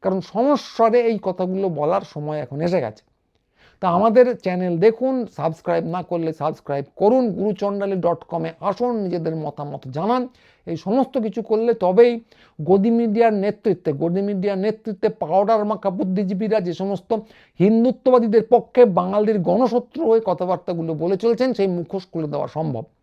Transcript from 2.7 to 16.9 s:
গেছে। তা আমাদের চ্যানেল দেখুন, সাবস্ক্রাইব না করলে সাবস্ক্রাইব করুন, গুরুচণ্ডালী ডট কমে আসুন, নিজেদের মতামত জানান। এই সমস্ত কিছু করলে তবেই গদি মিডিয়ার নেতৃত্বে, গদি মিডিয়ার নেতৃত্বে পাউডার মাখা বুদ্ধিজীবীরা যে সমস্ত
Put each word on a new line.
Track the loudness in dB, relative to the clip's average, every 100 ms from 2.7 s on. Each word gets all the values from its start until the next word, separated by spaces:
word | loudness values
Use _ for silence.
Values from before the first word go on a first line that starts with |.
| -2
গেছে। | -2 -8 _ _ _ _ _ _ _ _
তা | -2 2
আমাদের | 4 6 6 4
চ্যানেল | -4 -2 -2 2
দেখুন, | 2 2 -2 -4 -6 -4
সাবস্ক্রাইব | -6 -4 -4 -2 -2
না | -6 -6
করলে | -4 -4 -4
সাবস্ক্রাইব | -6 -6 -6 -6 -6 0
করুন, | 2 2 0 -2
গুরুচণ্ডালী | -4 -2 -4 -4 -4 -2
ডট | -2 -2 -6
কমে | -6 -6 -6 -6
আসুন, | -4 -4 -2
নিজেদের | -4 -4 -4 -6
মতামত | -8 -10 -12 -12 -10 -6
জানান। | -2 -2 -2 _ _ _ -10
এই | -10
সমস্ত | -2 -2 0 -2
কিছু | -4 -6 -2
করলে | 0 0 0
তবেই | 2 6 4 4 -10 _ _ _
গদি | 0 2 4 2
মিডিয়ার | 2 2 2 2
নেতৃত্বে, | -2 -2 -2 -2 -2 -2
গদি | -2 -2 -2
মিডিয়ার | -2 -2 -2 -2
নেতৃত্বে | -4 -8 -4 -4 -4
পাউডার | -2 0 2 2 0
মাখা | -2 -4 -4
বুদ্ধিজীবীরা | -2 -2 -2 -2 0 0 -2
যে | -4
সমস্ত | -4